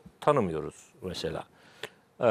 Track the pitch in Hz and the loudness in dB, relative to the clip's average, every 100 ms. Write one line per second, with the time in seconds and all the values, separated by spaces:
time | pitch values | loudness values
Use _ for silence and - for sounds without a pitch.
0 | - - - 143 95 78 73 - - - | -4 -2 2 2 2 -2 -6 -12 -20 -14
1 | 92 85 80 78 - _ - - - - | -12 -8 -6 -8 -10 _ -20 -18 -18 -18
2 | _ - 117 | _ -2 4